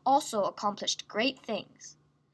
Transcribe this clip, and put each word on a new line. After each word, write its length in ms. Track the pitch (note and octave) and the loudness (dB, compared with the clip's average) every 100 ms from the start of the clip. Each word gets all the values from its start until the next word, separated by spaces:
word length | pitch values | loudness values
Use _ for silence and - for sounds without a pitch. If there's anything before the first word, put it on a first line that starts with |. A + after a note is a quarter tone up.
also 380 | - C#4 D4 A3 | 4 4 4 0
accomplished 680 | F3 - G#3 G3+ - - - | 0 0 -2 -2 -4 -4 -4
great 300 | G3+ C4 C4 | 0 0 -2
things. 560 | - G#3 - - - - _ _ _ | -6 -8 -8 -18 -20 -20 _ _ _